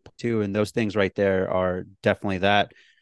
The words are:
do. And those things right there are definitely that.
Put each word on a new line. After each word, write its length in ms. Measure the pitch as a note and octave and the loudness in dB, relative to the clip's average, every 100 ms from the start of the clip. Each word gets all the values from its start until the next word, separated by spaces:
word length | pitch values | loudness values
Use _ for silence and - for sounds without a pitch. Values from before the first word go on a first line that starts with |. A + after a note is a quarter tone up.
| - - | -10 -8
do. 240 | A#2 A2+ | -4 -2
And 140 | G2+ G#2 | 0 0
those 160 | G#2 | -2
things 240 | A#2+ G#2+ G#2 | -2 -2 0
right 180 | F#2+ | 0
there 380 | - G2 F#2+ - | 2 0 2 0
are 340 | F#2 F#2 F2+ F#2+ - | 0 0 -4 -8 -4
definitely 380 | G#2+ G2 G#2 F#2 | -2 0 -2 0
that. 320 | G2 G2+ - - _ _ | 2 2 0 -8 _ _